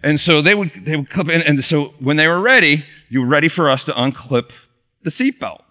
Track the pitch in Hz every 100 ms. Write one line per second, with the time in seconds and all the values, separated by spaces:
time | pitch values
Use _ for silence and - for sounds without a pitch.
0 | 143 151 - 156 151 208 190 - 95 156
1 | 139 185 165 165 151 143 - 156 143 -
2 | 131 151 156 175 220 262 160 151 143 -
3 | _ 123 123 147 160 175 151 131 - 120
4 | 131 139 - 123 120 - _ _ _ _
5 | 170 - 262 - 101 80 _